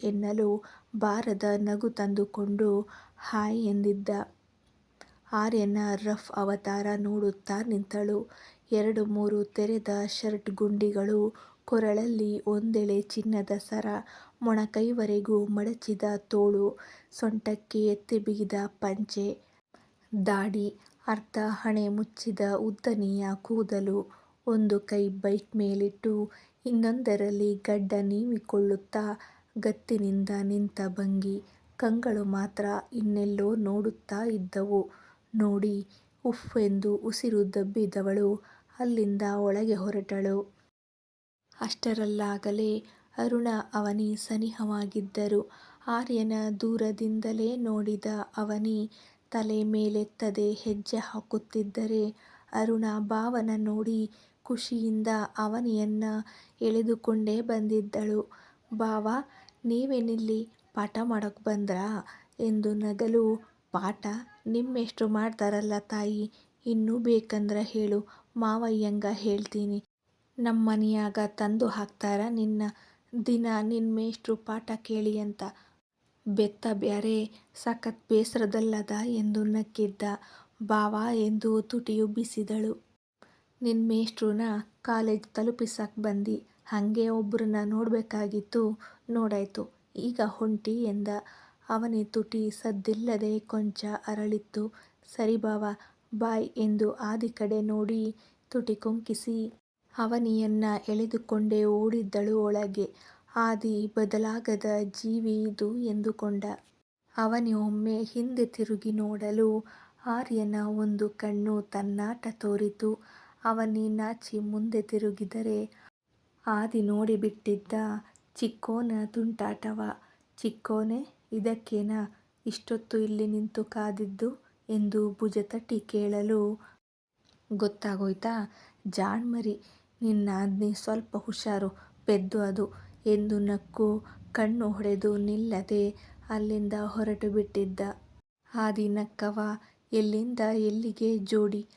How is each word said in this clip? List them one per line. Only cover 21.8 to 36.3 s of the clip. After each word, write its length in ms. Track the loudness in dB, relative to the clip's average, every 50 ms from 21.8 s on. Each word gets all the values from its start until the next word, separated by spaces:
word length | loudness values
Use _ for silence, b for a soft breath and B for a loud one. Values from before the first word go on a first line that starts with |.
| 2 2
ಮುಚ್ಚಿದ 520 | 0 0 -2 -4 -6 -8 -4 -4 -2 0 0 0 2 0
ಉದ್ದನೆಯ 640 | 0 -2 -2 -2 0 0 0 2 2 0 0 0 0 -2 -4 -4 -4
ಕೂದಲು, 560 | -2 0 0 0 0 0 0 0 0 0 -2 -2 -4 B B B B B B B
ಒಂದು 300 | 0 2 4 4 4 4 2
ಕೈ 240 | 0 0 0 2 2 2 0 0
ಬೈಕ್ 320 | 0 2 2 0 0 -2 -2
ಮೇಲಿಟ್ಟು 580 | 0 0 2 2 2 0 0 -2 -2 -2 0 0 0 0 -4 B B B B B B B
ಇನ್ನೊಂದರಲ್ಲಿ 880 | 0 2 4 4 4 2 2 2 2 2 2 2 2 0 2 2 0 0 0 0
ಗಡ್ಡ 280 | 0 0 0 0 0 0 0 2
ನೀವಿಕೊಳ್ಳುತ್ತಾ 1000 | 2 2 0 0 0 0 -2 -2 0 2 2 4 4 2 0 -2 -4 -4 -4 -2 -2 -4 -6 B B B B B B -6 -2
ಗತ್ತಿನಿಂದ 720 | -2 -2 -2 -2 -2 -2 0 0 2 2 0 0 0 0 0 -2 0
ನಿಂತ 380 | 0 0 0 0 -2 -2 -4 -4 -4
ಭಂಗಿ, 480 | -2 -2 -2 0 0 0 0 0 -2 -4 -6 B B B B B _ -2
ಕಂಗಳು 440 | 0 2 2 2 0 0 0 0 0
ಮಾತ್ರ 400 | 0 0 0 -2 -2 -2 -2 -2 0 -2 -2 -4 -6 -4
ಇನ್ನೆಲ್ಲೋ 560 | -2 0 0 2 2 0 0 0 0 0 2 2
ನೋಡುತ್ತಾ 680 | 2 0 0 0 0 0 -2 -4 -6 -8 -6 -4 -2 -2 -2 -2
ಇದ್ದವು. 480 | -2 -4 -4 -4 -2 0 2 2 2 2 0 B B B B B B B _ 0
ನೋಡಿ, 420 | 2 4 4 4 4 2 0 0 -2 -4 -8 b b b b b b -2
ಉಫ್ 320 | -2